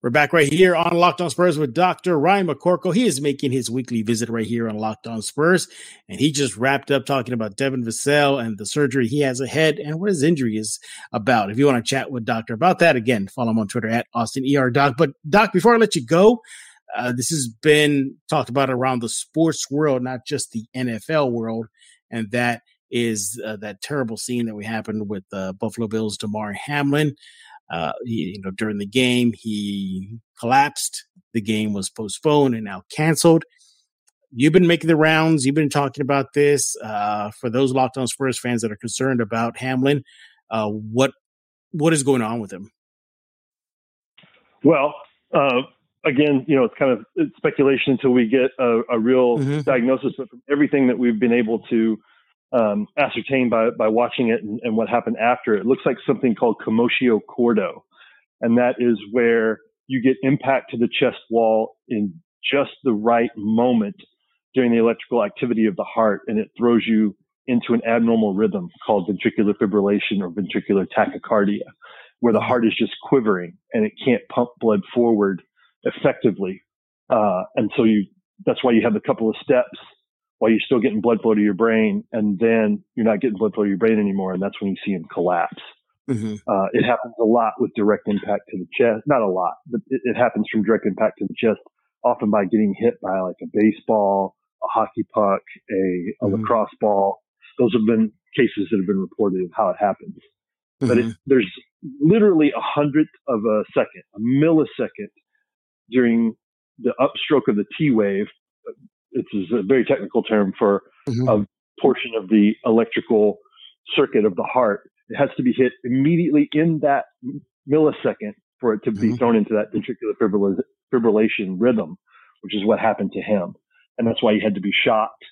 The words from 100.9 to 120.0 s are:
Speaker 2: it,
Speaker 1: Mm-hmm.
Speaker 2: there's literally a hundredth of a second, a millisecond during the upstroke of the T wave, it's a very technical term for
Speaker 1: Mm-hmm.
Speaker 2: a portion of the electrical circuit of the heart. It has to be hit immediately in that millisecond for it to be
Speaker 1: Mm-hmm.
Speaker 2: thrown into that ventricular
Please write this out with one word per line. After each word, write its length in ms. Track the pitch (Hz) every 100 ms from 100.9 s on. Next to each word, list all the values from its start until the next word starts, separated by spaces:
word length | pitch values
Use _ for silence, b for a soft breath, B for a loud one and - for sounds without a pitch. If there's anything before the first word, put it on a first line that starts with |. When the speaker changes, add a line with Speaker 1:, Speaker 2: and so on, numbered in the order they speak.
| 120
Speaker 2:
it, 60 | 113
Speaker 1:
Mm-hmm. 40 | 104 -
Speaker 2:
there's 240 | 131 95 - _ _ - 139
literally 480 | 156 220 208 165 147
a 120 | -
hundredth 480 | - - 147 139 156 _ -
of 100 | 117 110
a 160 | 107 101
second, 300 | - 117 92 _ 101
a 40 |
millisecond 880 | 117 135 156 160 147 - 113 - 101 _ _ _ _ _ _ _ _
during 440 | 123 120 117 113 - _ _ _ _
the 120 | 120 -
upstroke 480 | 135 - - 143 -
of 80 | 104
the 80 | 101 -
T 140 | 156
wave, 340 | 110 101 98 104 _ _ _ - - _ _ _
it's 360 | - - 104 90
a 100 | 113
very 220 | 95 131
technical 380 | 113 139 95 120
term 300 | - 107 98 -
for 240 | 107 101 _ b -
Speaker 1:
Mm-hmm. 200 | 120 127
Speaker 2:
a 180 | 107 104 _ _ -
portion 320 | - 113 120 113
of 120 | 95
the 240 | 107 104 104
electrical 720 | 123 113 113 - - 110 104 101 b b b b -
circuit 300 | - 139 117
of 120 | 107 87
the 60 |
heart. 460 | - 127 117 101 _ _ _
It 60 | 113
has 120 | 139 -
to 60 |
be 100 | 127
hit 200 | 123 127 -
immediately 640 | 120 131 139 170 170 147 147
in 280 | 151 165 156
that 240 | 143 139 - _ 123 139 _ _ -
millisecond 640 | 147 151 - 127 101 104 - _ _
for 140 | 123
it 80 | 107
to 60 | -
be 180 | 104 110
Speaker 1:
Mm-hmm. 80 | 117
Speaker 2:
thrown 200 | 120 113
into 180 | 101
that 180 | 107 107
ventricular 400 | 104 98 113